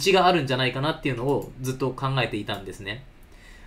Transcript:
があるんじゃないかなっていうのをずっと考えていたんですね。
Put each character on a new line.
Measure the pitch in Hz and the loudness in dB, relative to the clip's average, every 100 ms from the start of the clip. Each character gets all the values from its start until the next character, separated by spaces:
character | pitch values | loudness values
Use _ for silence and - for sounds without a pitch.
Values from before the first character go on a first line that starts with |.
| 196 | 4
が | 190 180 | 6 6
あ | |
る | 175 | 4
ん | 131 | 2
じ | |
ゃ | 127 | 0
な | 127 | 0
い | |
か | 135 | 0
な | 151 | -2
っ | 160 | -2
て | 143 | -2
い | |
う | 117 | -2
の | 131 | 0
を | 131 - - | 0 -2 -8
ず | 127 | -6
っ | |
と | 131 131 | -2 -2
考 | 131 135 131 | -2 -2 0
え | 113 | 0
て | 104 | -2
い | |
た | 101 101 | -6 -8
ん | |
で | 95 | -8
す | - | -10
ね。 | 98 113 - - - - - - | -8 -10 -12 -20 -20 -20 -20 -20